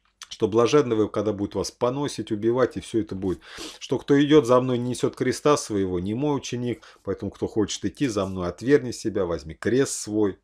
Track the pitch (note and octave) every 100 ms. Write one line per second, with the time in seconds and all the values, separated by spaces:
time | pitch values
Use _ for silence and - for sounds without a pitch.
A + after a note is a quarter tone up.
0 | _ - - - G#2 A2 A#2 D3 B2 A2
1 | G2+ A2 G#2 G2+ G2+ G2 - - B2 C3+
2 | C#3 - G#2 G#2+ A2+ B2 A#2+ - - A#2
3 | G#2 F#2+ F#2+ E2+ - - - - - B2+
4 | - C#3+ C#3+ D3+ A#2 B2+ B2+ B2 B2 A#2+
5 | B2 - C3 A#2+ D3 D3+ - G#2 F#2+ F2+
6 | F#2+ A#2 D3 C#3 - B2 B2 A2 - -
7 | - F#2+ G2 - G#2 A2+ G2 - G2+ -
8 | C#3 G#2 F#2+ F#2 F2 - A#2 C#3+ B2 -
9 | A2 G2 F2 D#2+ D#2 D#2 G2+ B2 C3+ -
10 | - G#2+ G2+ F#2+